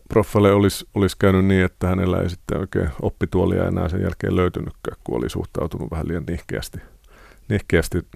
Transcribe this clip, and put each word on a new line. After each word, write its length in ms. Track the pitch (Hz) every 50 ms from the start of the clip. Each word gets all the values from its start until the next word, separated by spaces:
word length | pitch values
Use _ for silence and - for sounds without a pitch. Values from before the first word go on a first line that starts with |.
| _ -
proffalle 440 | - 110 101 - - 107 104 98
olisi, 340 | 101 101 101 98 - - - - -
olisi 220 | 104 98 92 - -
käynyt 260 | - 98 95 95 95
niin, 200 | 95 98 95 92
että 240 | 92 - - 92 90
hänellä 320 | 92 92 92 92 90 90
ei 100 | 92 90
sitten 300 | 87 - - - - -
oikein 300 | 95 90 - 95 90 78 - -
oppituolia 680 | - 95 - - - 87 - 92 92 92 92 90 90 92
enää 200 | 92 92 90 87
sen 140 | 90 95
jälkeen 340 | 95 90 87 - - 98 92
löytynytkään, 600 | 90 90 90 - 85 85 - - - - - - - -
kun 120 | - -
oli 120 | 58 58 -
suhtautunut 640 | - - - - - - - 85 - - - -
vähän 180 | - 80 78 78
liian 160 | 85 85 76 -
nihkeästi, 500 | 87 - - - - - - - - - - - - _ _ - - - - - - _ - -
nihkeästi 500 | 104 98 - - - 82 78 - - 87 - - -